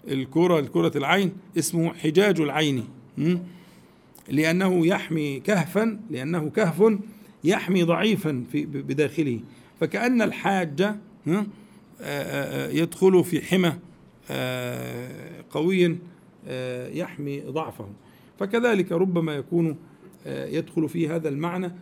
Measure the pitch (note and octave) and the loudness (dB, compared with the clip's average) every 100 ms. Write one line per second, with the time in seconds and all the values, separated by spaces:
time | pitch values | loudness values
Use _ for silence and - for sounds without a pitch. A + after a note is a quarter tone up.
0 | - C3+ C3 D#3+ F3+ E3 C3+ E3+ E3 C#3+ | -4 -6 -2 2 4 4 2 0 0 0
1 | C3+ F#3 F#3 - - E3+ D3 E3 E3 - | 2 2 2 -4 -6 -4 -2 0 -2 0
2 | D#3 D#3 G#3 E3 D3 C#3 D#3 C3 G#2+ - | 2 4 4 4 0 2 2 0 -4 -14
3 | - - D#3 F3+ F3+ - - - - - | -14 -2 0 0 -4 -18 -20 -20 -20 -20
4 | - - - C#3 D#3 F3 F#3+ F3+ E3 G#3 | -20 -20 -2 0 2 2 4 4 2 2
5 | - D#3+ D3 C3+ - G#3 D#3+ G3 A3+ G#3+ | -2 -2 -2 -4 0 0 2 0 0 -2
6 | - D#3 D3+ F3 D3+ - E3 D#3+ A3 G3+ | -8 -6 -4 -2 -2 0 0 4 4 4
7 | - - - - D3+ G#3 - F#3 E3 E3+ | -4 -16 -20 -2 0 0 2 2 2 2
8 | G#3+ G3+ D#3+ C3 A#2+ D3 D3 C#3 C#3 C3+ | 2 2 0 -4 -4 -6 -4 -8 -4 0
9 | D3 - D3 A2+ - - - - E3 G3 | 0 0 -2 -2 -8 -20 -20 -6 -4 0
10 | A#3+ B3 G#3 - F#3+ G3 E3+ C#3 G3+ G#3 | 2 2 2 0 0 0 0 0 0 -2
11 | - - - F#3+ G3 - - - - - | -12 -10 -2 0 -2 -10 -20 -20 -20 -14
12 | - C#3+ C3+ C#3 C3+ C#3 C3+ C#3+ E3 - | -8 -6 -4 -4 -4 -4 -2 -2 -2 4
13 | F#3+ F#3 F3 E3 - F#3 F3+ - - - | 6 6 4 -2 0 2 2 0 -12 -20
14 | - _ - C3+ B2+ B2+ B2 B2 B2 A#2+ | -20 _ -8 -4 -4 -4 -6 -8 -8 -10
15 | B2+ B2 - - - C#3 E3 F#3+ F3 E3 | -12 -14 -16 -18 -8 -2 2 4 4 2
16 | - - - - - C3 B2+ B2 B2 D#3 | -8 -20 -20 -20 -10 -8 -6 -8 -8 -8
17 | F3+ - C#3+ C#3 D3+ C#3+ D#3 - G2+ G2+ | -8 -8 -8 -8 -6 -8 -8 -10 -16 -16
18 | - - - - G3 A#3 A#3+ G#3+ F3 E3+ | -20 -20 -20 -8 0 2 4 4 2 2
19 | F#3+ F3 D#3+ C#3+ - F3 E3 C#3+ - - | 4 4 2 -2 0 2 2 0 -12 -20
20 | - - C#3+ C3+ C3+ D#3 D#3+ - D#3 E3+ | -20 -18 -10 -8 -4 -4 -2 -2 -2 -2
21 | D#3 E3+ D#3 C#3 F3 F3+ F3+ F3+ | -2 -2 -4 -2 -2 -2 -4 -8